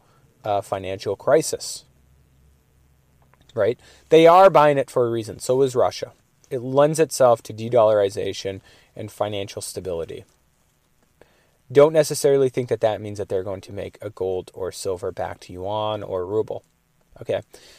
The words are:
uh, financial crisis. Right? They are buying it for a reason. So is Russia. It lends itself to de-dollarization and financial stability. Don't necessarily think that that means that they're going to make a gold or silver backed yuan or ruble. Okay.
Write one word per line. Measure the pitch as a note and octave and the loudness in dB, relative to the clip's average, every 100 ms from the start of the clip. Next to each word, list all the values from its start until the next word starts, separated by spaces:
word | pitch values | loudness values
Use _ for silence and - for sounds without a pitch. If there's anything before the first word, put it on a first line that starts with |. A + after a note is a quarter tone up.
| _ _ _ _ | _ _ _ _
uh, | A2 G2+ | -6 -4
financial | - G2 F#2+ G2 G#2+ G2 | -4 -8 -8 -8 -8 -6
crisis. | - D3+ - - - - - _ _ _ _ _ _ _ _ _ _ _ _ _ _ _ _ A#2 | 0 0 0 -8 -10 -16 -20 _ _ _ _ _ _ _ _ _ _ _ _ _ _ _ _ -4
Right? | G#2 B2+ _ _ - | -2 -2 _ _ 4
They | D#3+ E3 | 6 8
are | F3 G3 | 8 8
buying | D#3+ D3+ C#3 | 8 4 2
it | C3 | 0
for | C3+ A#2+ | -2 0
a | |
reason. | A#2 G#2+ F#2 | -2 -8 -8
So | - C3 | -2 0
is | C3+ B2 | 2 2
Russia. | F#2 - - - _ _ _ | 0 -2 -12 -16 _ _ _
It | C3+ | -10
lends | B2+ C3+ D3 D#3 | -2 2 2 2
itself | D#3+ - B2+ A#2 | -2 2 2 2
to | - | -2
de-dollarization | A2 A2+ A#2+ A2 G#2+ G2+ G2+ G2 F#2+ F#2+ F#2+ - _ _ - | -12 -2 2 4 4 0 -2 -8 -8 -10 -10 -14 _ _ -16
and | G#2 | -12
financial | - G#2+ G#2 G2+ - | -8 -6 -6 -10 -12
stability. | - - F#2 E2+ E2 - - _ _ _ _ _ _ _ _ _ _ _ _ _ - | -14 -12 -10 -8 -10 -14 -20 _ _ _ _ _ _ _ _ _ _ _ _ _ 0
Don't | C3 D3 | 4 6
necessarily | D#3+ D3 C#3+ D3 C#3 C3 | 4 0 0 2 4 2
think | - B2 | -2 -4
that | A2+ | -2
that | A2+ G2+ | -2 -4
means | G#2+ G#2 | -8 -10
that | G2 | -6
they're | G2 | -6
going | F#2+ F#2+ | -6 -10
to | - | -12
make | G2+ F#2+ - | -14 -14 -14
a | G#2 | -14
gold | - F#2 F#2 F2+ | -8 -6 -6 -10
or | - F2+ | -12 -12
silver | - G2 F#2 F#2+ | -10 -8 -8 -8
backed | F2 F2+ F2+ - | -8 -10 -12 -16
yuan | F2+ F#2 G#2+ G#2+ G#2+ | -12 -8 -6 -6 -6
or | - F#2 F2+ | -6 -8 -4
ruble. | G#2+ G#2+ - - _ _ _ _ - | -4 -6 -8 -16 _ _ _ _ -14
Okay. | - G2 - - - | -8 -6 -8 -20 -20